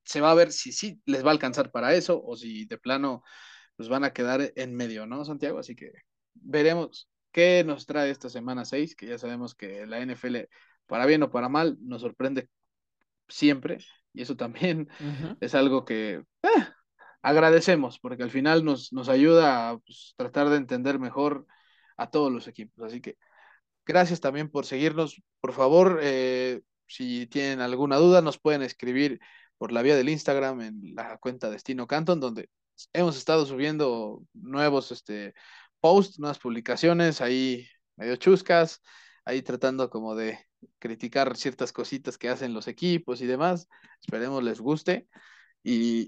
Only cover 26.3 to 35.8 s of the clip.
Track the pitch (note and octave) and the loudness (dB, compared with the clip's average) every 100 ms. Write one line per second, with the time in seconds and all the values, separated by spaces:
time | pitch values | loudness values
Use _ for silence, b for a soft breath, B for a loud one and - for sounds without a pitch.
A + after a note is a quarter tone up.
26.3 | B2+ B2+ B2 - _ _ - B2+ B2 A#2+ | 0 -2 -4 -10 _ _ -10 -6 -6 -6
27.3 | C#3+ C#3 C3+ B2 B2+ C#3+ C#3 F3 F3+ D#3+ | -4 -2 -2 -4 -2 2 6 8 8 6
28.3 | - D3+ D3 C3 - B2 B2+ C#3+ B2 b | 0 0 0 -2 -6 -4 0 0 -2 b
29.3 | b b - A2+ A#2 C3 D3 C3 D#3 - | b b -12 -6 0 4 4 2 -2 -2
30.3 | C#3 C3+ C3 A2+ G#2+ F#2 A#2 A2 A2 B2+ | 0 -2 -4 -10 -12 -14 -12 -12 -10 -10
31.3 | B2+ A2+ G#2 - C3 A#2+ D3 E3 F3 C3 | -8 -8 -8 -8 -8 -4 -2 0 0 -2
32.3 | A2 - _ _ _ - D#3 F3 C3+ - | -6 -12 _ _ _ -8 -2 0 0 0
33.3 | D#3+ C#3 C3+ D3 D#3 C#3+ A#2 G#2+ A2 - | 2 2 -2 -2 0 0 -2 -6 -10 -18
34.3 | - B2 C3+ D3 C#3 C3 A#2+ - G#2 G2+ | -20 -8 -2 0 0 -2 -10 -12 -12 -12
35.3 | - B B B _ | -16 B B B _